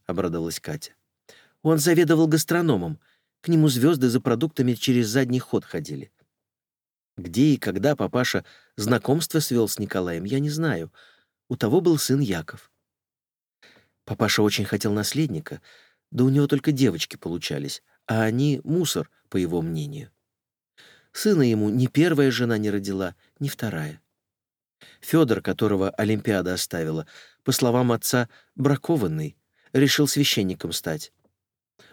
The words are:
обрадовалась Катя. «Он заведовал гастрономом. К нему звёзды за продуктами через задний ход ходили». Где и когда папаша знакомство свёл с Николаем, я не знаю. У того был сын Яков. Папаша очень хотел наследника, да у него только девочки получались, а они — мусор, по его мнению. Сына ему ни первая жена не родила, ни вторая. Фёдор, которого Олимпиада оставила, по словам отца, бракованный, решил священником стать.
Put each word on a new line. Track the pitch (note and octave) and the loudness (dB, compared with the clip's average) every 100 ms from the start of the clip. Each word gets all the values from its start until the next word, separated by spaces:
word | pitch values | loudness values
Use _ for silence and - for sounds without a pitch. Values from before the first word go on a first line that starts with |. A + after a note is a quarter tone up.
| - | -8
обрадовалась | F2 F2+ E2 E2 - | -4 -2 -2 -6 -8
Катя. | - D3+ - _ _ _ _ - _ _ | -10 -10 -12 _ _ _ _ -20 _ _
«Он | D#3 D#3+ | 2 2
заведовал | D#3 F3 D#3 D#3+ D#3+ | 4 4 6 4 4
гастрономом. | D#3 - F3 E3 G#2 E2+ - _ _ _ _ | 2 2 0 2 0 0 -8 _ _ _ _
К | - | 0
нему | E3 D#3 | 4 4
звёзды | B2 C#3+ D#3 B2+ | 4 2 4 2
за | A#2 | 2
продуктами | B2+ A#2 D#3 - B2+ A#2 | 0 0 -2 0 0 0
через | - B2 A2 | 0 2 2
задний | B2+ B2+ B2+ | 0 0 -2
ход | - A2 - | -2 -4 -4
ходили». | E2+ - G2+ - _ _ _ _ _ _ _ _ _ _ - | -10 -10 -12 -14 _ _ _ _ _ _ _ _ _ _ -16
Где | F2 F#2+ D3+ C3+ | -6 2 2 2
и | |
когда | G#2+ F#2+ C3+ C#3+ | 0 -2 0 0
папаша | G2 B2 B2+ - - - _ - | -2 -2 -2 -4 -6 -20 _ -8
знакомство | G#2+ A#2+ - D#3 D#3+ D#3 | 0 0 2 -2 0 -2
свёл | - A#2+ G#2+ | 0 0 0
с | - | -2
Николаем, | G2 G2 F2+ E2+ | -4 -4 -4 -4
я | G2 C3+ | -4 -4
не | D3 | -4
знаю. | D3+ D#3+ F2 D#2+ _ _ _ _ _ - | -2 -2 -2 -6 _ _ _ _ _ -10
У | B2 | -2
того | G#2+ E3 | 2 2
был | F3 D#3 | 4 2
сын | - C3+ | 2 0
Яков. | A#2 F2 D#2+ - _ _ _ _ _ _ _ _ _ _ _ _ _ _ - | 0 -4 -6 -16 _ _ _ _ _ _ _ _ _ _ _ _ _ _ -12
Папаша | G#2+ G#2+ - | -2 0 4
очень | G#2 G#2+ G2+ | 2 2 -2
хотел | G2+ G#2+ | -2 0
наследника, | G#2 G#2 C3+ D#3 D#2+ - D3 _ - _ _ _ | -2 -2 -2 -2 -4 -8 -16 _ -20 _ _ _
да | A#2+ | 0
у | C3 | 2
него | C#3 C#3+ | 4 2
только | C#3+ D#3 | 0 0
девочки | C3+ B2+ E2+ - - | 2 2 0 -8 -10
получались, | E2+ E2+ - C#2 C#2+ - _ _ - | -8 -8 -6 -8 -8 -10 _ _ -4
а | A2+ | 0
они — | A2 A#2+ D3 C#3 | 2 2 0 0
мусор, | - E3+ D#3 F2+ - _ _ | -2 -2 0 -4 -6 _ _
по | F#2+ | -4
его | F2 F2 | -2 -2
мнению. | E2 D#2+ D2 D2 - _ _ _ _ _ _ _ - _ _ | -4 -6 -8 -12 -16 _ _ _ _ _ _ _ -20 _ _
Сына | - G#3+ F3+ | -4 2 4
ему | B2 G#2+ G#2 | 4 2 0
ни | A#2+ B2+ | 2 0
первая | C#3+ F3 C#3+ C3+ | 4 2 4 2
жена | A#2+ A#2+ A2 | 2 0 0
не | G#2 | -2
родила, | G2+ G2 F#2+ F#2 - _ - | -4 -4 -4 -6 -8 _ -8
ни | C#3+ | -8
вторая. | - A2 E2+ D2+ D#2 _ _ _ _ _ _ _ _ - _ | -6 -6 -6 -8 -12 _ _ _ _ _ _ _ _ -20 _
Фёдор, | - E3 C#3+ F#2+ | 0 2 4 2
которого | - F2+ G#2+ G2 F#2+ | -2 -2 0 2 0
Олимпиада | - G#2 G#2+ A2+ G2 F2 | 0 -2 0 0 0 0
оставила, | F2+ - E2+ D#2+ D#2+ D#2 - - _ | -4 -6 -6 -4 -6 -8 -16 -20 _
по | - | -2
словам | B2+ B2 B2 B2 | 0 2 2 2
отца, | A#2 - B2 A#2 _ _ - | 0 0 -2 -2 _ _ -4
бракованный, | C3+ C3+ - E3 F#2 D#2 D#2 - _ _ _ | 0 0 0 -2 -2 -4 -8 -12 _ _ _
решил | C3 C#3 - C#3+ | 2 2 2 0
священником | C#3+ C#3 - F#2+ F2+ E2+ | 2 0 0 -2 -4 -6
стать. | - E2+ D3+ - _ _ _ _ _ _ _ - | -6 -6 -8 -10 _ _ _ _ _ _ _ -20